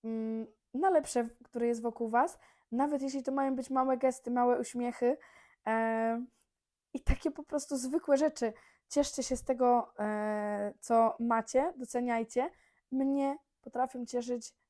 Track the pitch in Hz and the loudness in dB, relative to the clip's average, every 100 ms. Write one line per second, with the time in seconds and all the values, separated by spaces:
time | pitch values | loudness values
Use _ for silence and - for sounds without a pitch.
0 | 226 226 220 220 220 _ _ 254 381 339 | -6 -4 -4 -4 -6 _ _ 0 4 4
1 | 285 247 233 - - 233 233 233 233 226 | 2 -2 -2 -6 -12 -2 0 0 -4 -4
2 | 226 233 320 - _ _ _ 233 294 285 | 0 2 2 -2 _ _ _ -2 0 0
3 | 269 269 254 277 269 262 247 262 262 254 | -2 -4 -2 0 0 -2 -2 0 2 2
4 | 262 247 - 247 247 240 240 240 240 233 | 0 0 -4 2 2 2 -2 -4 -4 0
5 | 240 285 - - - _ - 220 226 226 | 0 0 -6 -20 -20 _ -2 0 0 0
6 | 226 233 254 _ _ _ _ _ _ 269 | 0 -2 -6 _ _ _ _ _ _ -6
7 | - - 320 285 294 302 - 269 254 311 | 0 2 0 -4 -6 -6 -4 -6 -2 -4
8 | - 269 302 311 233 214 _ _ _ 285 | 2 4 4 0 -4 -4 _ _ _ 0
9 | 285 - 247 254 - 247 247 240 - - | 0 -2 -4 -4 -2 2 4 4 2 -4
10 | 214 214 214 214 208 208 208 - - 226 | -4 -2 -2 -2 -2 -2 -4 -6 2 4
11 | 226 - 233 226 226 254 311 311 247 247 | 4 2 0 0 2 2 2 -4 -6 -4
12 | 247 233 226 240 294 - _ _ _ 262 | 0 -2 0 -2 -2 -6 _ _ _ -2
13 | 269 277 277 294 _ _ - 233 254 254 | 0 2 0 -2 _ _ -10 -2 -2 -2
14 | 240 247 240 247 - _ | -6 -6 -4 -6 -6 _